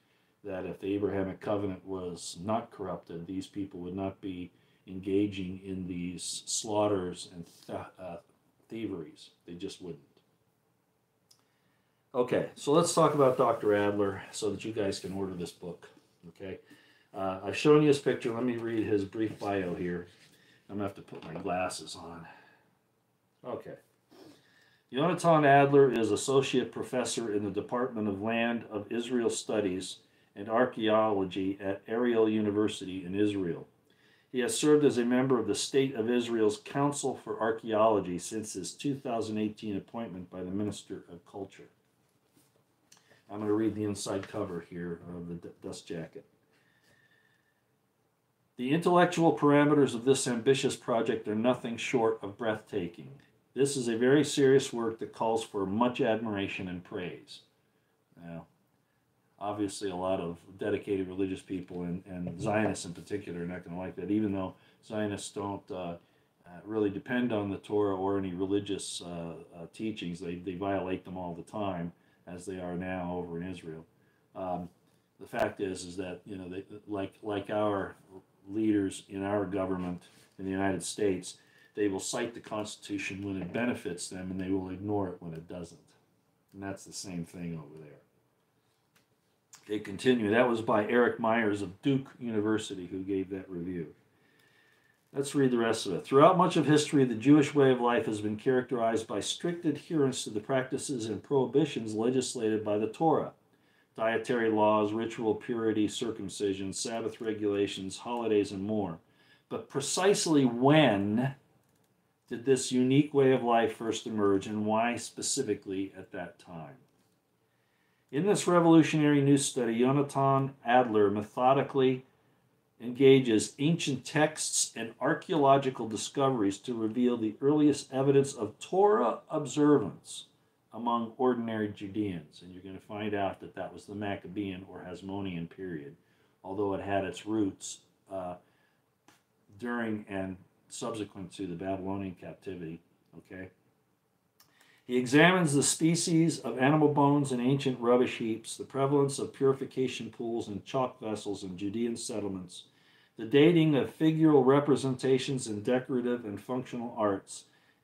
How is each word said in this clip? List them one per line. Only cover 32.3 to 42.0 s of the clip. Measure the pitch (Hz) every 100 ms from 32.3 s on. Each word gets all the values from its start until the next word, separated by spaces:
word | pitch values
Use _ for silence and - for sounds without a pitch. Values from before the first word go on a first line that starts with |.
| 110 104 101 107 - 95 95
in | 87
Israel. | 98 104 101 87 73 - _ _ _ _ _ _
He | 127
has | 120 -
served | 151 147
as | 143 117
a | 120
member | 127 135 123
of | 101
the |
State | 98 - 143 135
of | 123 110
Israel's | 123 117 113 104 101
Council | - 139 143 143 135 123
for | - 104
Archaeology | 113 110 117 107 113 104 90 87
since | - 110 107
his | 98 85
two | - 147
thousand | 135 131 117 107 107
eighteen | 107 107 110
appointment | 98 - 117 113 90 87
by | 92
the | 92
Minister | 98 104 - - 92 -
of | 85
Culture. | - 104 95 - - _ _ _